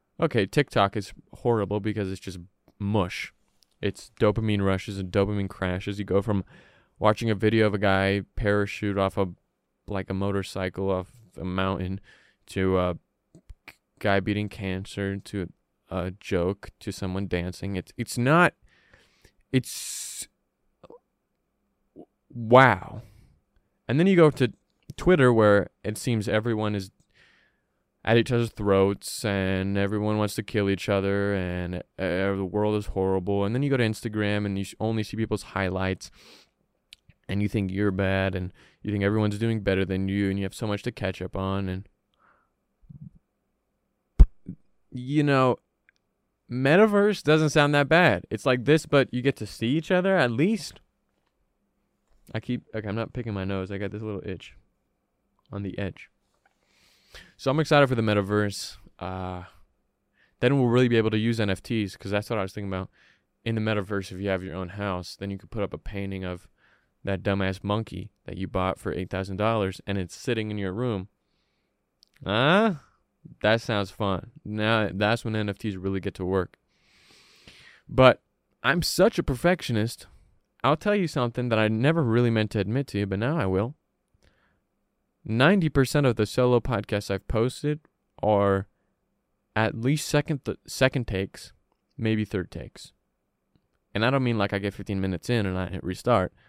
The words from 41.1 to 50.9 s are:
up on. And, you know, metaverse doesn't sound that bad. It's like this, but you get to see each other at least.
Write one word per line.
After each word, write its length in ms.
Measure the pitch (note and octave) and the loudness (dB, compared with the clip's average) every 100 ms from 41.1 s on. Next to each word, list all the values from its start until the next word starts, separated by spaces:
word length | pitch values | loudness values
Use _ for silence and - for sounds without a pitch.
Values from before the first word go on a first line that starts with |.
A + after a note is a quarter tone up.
| - | -6
up 140 | F#2 F#2 | -8 -4
on. 320 | F#2+ G2 F#2+ | -4 -2 -4
And, 220 | F#2 - _ _ _ _ _ _ _ _ _ - - - _ _ _ _ _ _ _ _ _ _ - - - - - _ _ _ | -6 -10 _ _ _ _ _ _ _ _ _ -20 -20 -20 _ _ _ _ _ _ _ _ _ _ 8 8 6 -18 -18 _ _ _
you 300 | B2+ B2 D3 | -12 -2 2
know, 360 | D3 C#3 C3 - _ _ _ _ _ _ _ _ - | 4 4 4 2 _ _ _ _ _ _ _ _ -10
metaverse 720 | A#2+ C3+ E3+ G#3+ G#3 G3+ G3 | -2 4 6 6 4 2 0
doesn't 280 | - D#3 D#3 | 2 4 4
sound 260 | D#3 C#3+ D3 | 4 4 4
that 140 | C#3 | 4
bad. 360 | D#3+ E3+ F#2 - | 4 4 2 -2
It's 140 | A2 C#3+ | -4 0
like 180 | B2+ | 0
this, 220 | A#2+ D#3 - | 4 2 4
but 280 | C#3+ B2 | 2 2
you 80 | B2 | 0
get 140 | B2+ - | -2 -2
to 100 | G#2 | -6
see 220 | - A2+ | -4 -2
each 240 | D3+ - | -2 0
other 240 | F#3 F#3 F#3+ | 0 2 2
at 160 | B2 | 2
least. 480 | A2+ F3 A3 - - _ | 2 0 0 -6 -18 _